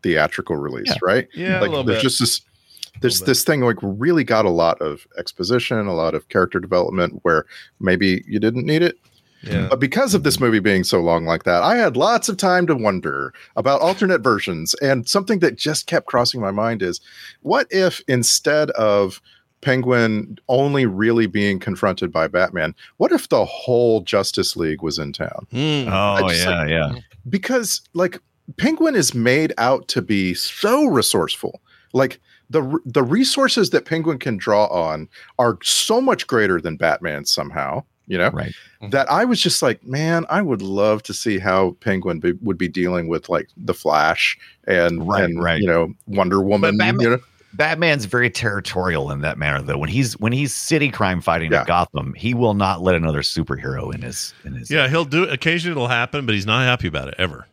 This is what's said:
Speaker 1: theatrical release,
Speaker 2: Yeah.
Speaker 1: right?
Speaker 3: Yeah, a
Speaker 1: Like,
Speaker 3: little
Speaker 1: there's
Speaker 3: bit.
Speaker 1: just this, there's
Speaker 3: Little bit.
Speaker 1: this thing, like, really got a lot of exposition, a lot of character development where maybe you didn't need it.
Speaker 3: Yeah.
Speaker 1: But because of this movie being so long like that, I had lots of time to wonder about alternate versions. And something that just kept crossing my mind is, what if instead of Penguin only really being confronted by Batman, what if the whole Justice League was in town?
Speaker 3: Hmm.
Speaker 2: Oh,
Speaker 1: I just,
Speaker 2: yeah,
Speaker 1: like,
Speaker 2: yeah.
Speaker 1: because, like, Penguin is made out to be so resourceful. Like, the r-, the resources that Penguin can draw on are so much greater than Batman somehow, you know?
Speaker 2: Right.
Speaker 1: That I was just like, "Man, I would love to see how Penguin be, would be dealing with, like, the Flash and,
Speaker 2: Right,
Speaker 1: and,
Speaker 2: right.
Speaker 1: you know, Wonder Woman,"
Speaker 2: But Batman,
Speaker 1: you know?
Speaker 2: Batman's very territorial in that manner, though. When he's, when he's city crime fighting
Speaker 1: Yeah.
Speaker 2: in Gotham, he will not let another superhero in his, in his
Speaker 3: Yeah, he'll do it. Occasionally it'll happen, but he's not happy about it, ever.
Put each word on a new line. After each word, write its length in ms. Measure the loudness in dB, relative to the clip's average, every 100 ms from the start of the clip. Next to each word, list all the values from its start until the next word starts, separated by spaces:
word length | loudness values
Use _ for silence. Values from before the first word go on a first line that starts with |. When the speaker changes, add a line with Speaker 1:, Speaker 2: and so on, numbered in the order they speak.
Speaker 1:
theatrical 520 | 0 2 2 -2 -6 -4
release, 340 | -4 -6 -4
Speaker 2:
Yeah. 80 | -2
Speaker 1:
right? 260 | 2 0 -2
Speaker 3:
Yeah, 260 | -8 -4 0
a 20 |
Speaker 1:
Like, 80 | 0
Speaker 3:
little 120 | 0
Speaker 1:
there's 140 | -2 0
Speaker 3:
bit. 60 |
Speaker 1:
just 160 | 0 0
this, 220 | -2 -2 _ _ _ -18 -18 -4
there's 120 | -2 0
Speaker 3:
Little 100 | 0
bit. 40 |
Speaker 1:
this 120 | 0
thing, 180 | 2 2
like, 160 | 2 0
really 420 | -6 -2 0 0
got 220 | 2 2 2
a 60 |
lot 280 | 4 2 2
of 240 | -4 -6 _ -12
exposition, 720 | -12 -8 -2 -2 0 -2 -2
a 80 | -2
lot 180 | -2
of 160 | -2 _
character 300 | 0 0 -2
development 600 | 0 0 0 0 -2 0
where 240 | 2 2 0 -18 -20 _
maybe 440 | 0 2 2 0 -2
you 120 | 0
didn't 280 | 0 0 0
need 160 | 2
it. 160 | 0 -2 _ _ _ _
Speaker 3:
Yeah. 240 | -4 -4 0
Speaker 1:
But 120 | 0
because 340 | 0 0 2
of 80 | 2
this 180 | 2 2
movie 200 | 2 4
being 240 | 4 2
so 160 | 2 2
long 240 | 2 2 0
like 160 | -2 2
that, 180 | 2
I 140 | 4 2
had 200 | 2 2
lots 320 | 2 2 -2
of 80 | -2
time 300 | 2 2 2
to 80 | 0
wonder 580 | 0 -2 -4 -8 -10 -12 -10 -4
about 260 | 0 2
alternate 400 | 2 2 0 2
versions. 540 | 2 0 -2 -6 -4 -2
And 340 | 0 0 0
something 300 | -2 0 2
that 180 | 2 0
just 300 | -4 -4 -2
kept 180 | -4 0
crossing 340 | 0 0 0
my 120 | -4
mind 320 | -2 -2 -2
is, 180 | -4 -6 -12 -20 -20 -12
what 240 | 0 0 2
if 280 | 2 0 0 0
instead 640 | 0 2 0 2 2 2
of 480 | 2 4 4 2 -4 _ _ _ _
Penguin 800 | 0 0 2 2 2 0 -6 -12 0
only 360 | 2 2 2 0
really 400 | 2 2 2 2
being 320 | 0 0 0
confronted 520 | -4 0 0 0 -2
by 160 | 0 0
Batman, 460 | 2 0 0 -4 -6 -20 _
what 140 | 2
if 180 | 2 2
the 160 | 0 0
whole 560 | -4 0 2 4 2
Justice 540 | 2 0 0 -2 -4 -2
League 260 | -4 -4
was 160 | -6 -6
in 160 | -8
town? 320 | -8 -10 -10 -10
Speaker 3:
Hmm. 360 | -4 -2 -2 0
Speaker 2:
Oh, 40 |
Speaker 1:
I 300 | 0 2 2 2
just, 140 | 0 0
Speaker 2:
yeah, 140 | 0
Speaker 1:
like, 80 | 0
Speaker 2:
yeah. 240 | 0 0 -4 -12 -18 -6
Speaker 1:
because, 520 | -4 0 -2 -2 -6 _
like, 260 | -2 -2 -4 _ _ -20 -2
Penguin 380 | -2 2 2 2
is 180 | 0
made 400 | 2 2 4 2 0
out 300 | 2 0 0
to 120 | -6
be 320 | 0 0 0
so 520 | -2 -6 -4 0 2 4
resourceful. 760 | 4 4 2 0 -4 -8 -12 _ _ _
Like, 260 | 2 2 -2 _ _ _
the 140 | -2
r-, 180 | 0 -4 0
the 180 | 0
resources 680 | 2 2 2 2 2 2 2
that 160 | 0 0
Penguin 320 | -2 -2 -2
can 180 | -4 -4
draw 280 | 2 4 4
on 420 | 2 -2 -4 -10 -18 -12 0
are 180 | 0 0
so 380 | -2 -2 2 2
much 260 | 2 0 0
greater 320 | 2 2 2
than 160 | -2 0
Batman 500 | 0 0 -4 -6 -2
somehow, 580 | -4 -4 -6 -6 -6 -10 _ -6
you 100 | 0
know? 120 | 0
Speaker 2:
Right. 240 | 0 -8 -12 -20 _ -2
Speaker 1:
That 200 | 0 2
I 140 | 2 2
was 140 | 2
just 220 | 0 2
like, 240 | 0 -2 -4
"Man, 400 | -4 0 0 0
I 100 | -2
would 220 | 0 -2
love 400 | -2 0 2 2
to 100 | -4
see 240 | -6 -2 0
how 400 | 2 2 2 0
Penguin 380 | -2 -2 -2 -2
be, 120 | -2 -2
would 160 | -4 -2
be 100 | -4
dealing 400 | -2 -2 -2 -2
with, 220 | -4 -2
like, 180 | -4 -4 -10
the 200 | -6 -4
Flash 640 | 0 2 2 2 -2 -4 -14 _ -2
and, 420 | 2 2 0 -2
Speaker 2:
Right, 160 | 0 0
Speaker 1:
and, 160 | 0
Speaker 2:
right. 200 | 0 0
Speaker 1:
you 60 | 2
know, 260 | 2 0 -6 -6
Wonder 340 | 0 2 2
Woman," 360 | 2 2 2 2
Speaker 2:
But 60 | 0
Batman, 140 | 2
Speaker 1:
you 60 | 2 0
know? 40 | _ _ _
Speaker 2:
Batman's 520 | -2 -2 2 2 0 0
very 240 | 0 0
territorial 800 | 0 -4 -4 -4 -2 0 0 -2
in 100 | -4
that 160 | -4 -2
manner, 240 | -2 -2
though. 160 | -4 -4
When 120 | -2
he's, 240 | -2 -2 -2
when 120 | -2
he's 200 | -2 -4 -6
city 340 | -2 0 0
crime 320 | 0 0 0
fighting 300 | 0 -2 2
Speaker 1:
Yeah. 100 | 0
Speaker 2:
in 60 | 2
Gotham, 460 | 0 0 -4 -8 -6
he 180 | -4
will 200 | 0 0
not 280 | 2 0 0
let 140 | 2 2
another 260 | 0 -2
superhero 720 | -2 -4 -4 -6 -6 -8 -8
in 80 | -8
his, 320 | -10 -10 -12 -14 -14
in 80 |
his 180 | -12 -4
Speaker 3:
Yeah, 160 | 0 2
he'll 160 | 0 0
do 180 | 0
it. 80 | 0
Occasionally 380 | -2 -2 -2 -2
it'll 140 | -4 -2
happen, 360 | 0 -2 -4 -2
but 80 |
he's 120 | -2 0
not 180 | 2 2
happy 220 | 0 -2
about 220 | -4 -8
it, 60 | -4
ever. 280 | -4 -6 -20